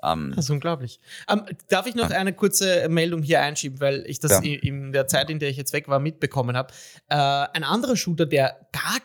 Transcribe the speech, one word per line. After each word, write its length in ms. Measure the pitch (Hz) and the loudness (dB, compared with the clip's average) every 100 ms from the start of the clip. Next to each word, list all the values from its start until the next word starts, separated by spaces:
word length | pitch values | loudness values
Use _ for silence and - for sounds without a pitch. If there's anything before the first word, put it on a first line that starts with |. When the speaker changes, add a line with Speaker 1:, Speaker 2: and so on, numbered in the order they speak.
Speaker 1:
ähm, 300 | 76 80 71 - | -2 -2 -2 -4
Speaker 2:
Das 100 | 135 | -2
ist 60 | |
unglaublich. 480 | 147 165 160 123 - - - - | -2 -2 -4 -8 -12 -20 -10 -2
Ähm, 140 | 208 - 175 - | -2 -2 -8 -2
darf 180 | 190 247 | 0 0
ich 80 | 233 | -2
noch 160 | 170 | 0
Speaker 1:
Ja. 60 | 185 | 0
Speaker 2:
eine 160 | 190 | -2
kurze 540 | 180 202 - 190 175 160 | 0 2 2 2 2 2
Meldung 360 | 165 170 165 | 2 2 0
hier 180 | 147 151 | 2 2
einschieben, 380 | 143 151 143 135 | 2 -2 -6 -2
weil 240 | 139 139 - | 0 0 -6
ich 140 | 139 | -2
das 120 | 151 | 2
Speaker 1:
Ja. 120 | 98 | 4
Speaker 2:
i-, 120 | 151 147 | 2 -2
in 380 | 139 139 135 | -4 -4 -2
der 140 | 135 135 | 0 2
Zeit, 240 | 139 147 | 0 0
in 80 | 156 | -2
der 100 | 143 | -4
ich 80 | 135 | -6
jetzt 160 | 135 | -4
weg 140 | 147 151 | -4 0
war, 100 | 139 | 0
mitbekommen 580 | 151 156 143 139 120 123 | 0 -2 -4 -2 -2 -2
hab. 160 | 135 - - - - | -6 -10 -20 -14 -2
Äh, 60 | 147 | 2
ein 480 | 139 139 143 160 | 2 2 0 -2
anderer 320 | 147 214 262 226 | 0 0 2 0
Shooter, 320 | - 160 156 | 0 0 2
der 400 | 147 131 - _ | 4 2 0 _
gar, 280 | - 160 247 | -6 -2 -2